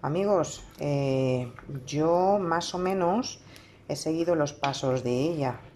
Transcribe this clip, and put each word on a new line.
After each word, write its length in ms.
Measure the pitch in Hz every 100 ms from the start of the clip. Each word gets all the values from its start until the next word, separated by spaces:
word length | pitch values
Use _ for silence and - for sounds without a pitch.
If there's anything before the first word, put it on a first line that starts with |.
Amigos, 600 | 143 160 202 196 147 - - -
eh, 720 | 147 143 139 131 131 127 120 - - 139 131
yo 540 | 143 160 175 185 202
más 320 | 175 165 170
o 60 | 180
menos 600 | 185 190 175 208 262 - - - - - -
he 80 | 147
seguido 380 | 160 160 170
los 200 | 170 147
pasos 500 | - 139 131 135 127
de 80 | 117
ella 480 | 123 151 165 131 117 -